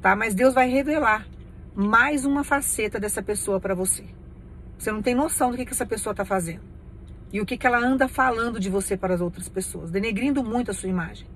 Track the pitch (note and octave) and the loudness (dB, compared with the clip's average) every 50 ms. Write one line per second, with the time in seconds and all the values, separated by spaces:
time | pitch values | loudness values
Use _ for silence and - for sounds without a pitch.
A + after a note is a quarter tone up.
0 | - F#3+ G3 G3+ A3 A3 G3+ F#3+ B3 C4 B3+ C4 B3+ B3+ B3 C4+ C#4 D4+ D4+ D#4 | 6 6 4 6 2 -2 2 6 6 6 8 6 4 6 4 2 2 2 2 2
1 | D4 A3+ G#3+ G#3+ G#3+ - - - - - - - - - - G3 G3 G#3 A3 A#3 | 4 4 2 2 0 -10 -16 -16 -16 -16 -16 -16 -16 -12 -2 0 2 6 6 6
2 | A#3+ C#4+ D4+ C#4+ B3+ C#4+ C#4 C#4+ C#4+ - C#4+ C#4 C#4 - - - G#3+ G#3+ - A3 | 6 6 2 0 2 2 2 2 2 2 2 2 2 0 -2 0 -2 -2 -2 -2
3 | G3+ G#3 - A3 F#3+ - G#3 G#3 - - G3 F#3+ F#3 F#3+ G3 F3+ F#3+ F#3 - - | -2 -2 -2 -4 -2 -2 -4 -2 0 0 0 0 0 0 -2 0 0 -2 -2 -4
4 | - - - - - - - - - - - - - - - - - A3 G#3+ G#3+ | -6 -16 -16 -16 -18 -18 -18 -18 -18 -16 -16 -16 -16 -16 -14 -6 -4 -4 -2 0
5 | G3+ B3+ B3 B3 D4 D#4+ - - B3+ B3 A#3+ B3 B3+ - C4 - B3+ G3+ A3+ G3+ | 0 2 2 2 2 2 2 2 2 2 0 -2 -6 -4 -4 -4 -2 -2 -4 -4
6 | - A3 G3+ - G3 F#3 G3+ F#3+ F3 E3 E3 - - - - - - - - - | -2 -4 -2 -2 -2 0 0 0 0 -2 -8 -10 -14 -16 -18 -18 -18 -18 -18 -16
7 | - - - - - - - G3+ G#3 - B3 - - B3+ B3 A#3+ A#3+ B3 C4+ C4 | -16 -16 -16 -16 -16 -6 -4 -4 -2 -2 -4 0 2 4 4 4 4 4 4 4
8 | C4+ C4 - - C4 C4 A#3 A3+ A#3 A#3+ A3+ G3 F#3+ G3 F#3 G3 F#3+ - G3+ F#3+ | 2 0 2 2 2 2 2 2 0 -2 -2 -2 -2 0 0 0 0 0 -4 -2
9 | F#3+ F3+ F#3 F3 F3 F3 F3 F3+ F#3 - - F#3+ F#3 - - E3+ D#3+ E3 E3 G3 | 0 0 0 0 0 -2 -4 -6 -12 -8 -6 -6 -6 -6 -8 -10 -8 -4 -2 -2
10 | G3+ A3+ G#3 F#3 B3 C#4+ C#4 C#4+ B3+ A3 A3 A#3+ B3 - G3 - - F#3 F#3 F3+ | 0 0 0 0 0 2 2 2 0 0 0 -2 -2 -2 -4 -4 -4 -2 -2 -2
11 | E3 E3 - - - - - | -2 -4 -8 -14 -16 -18 -18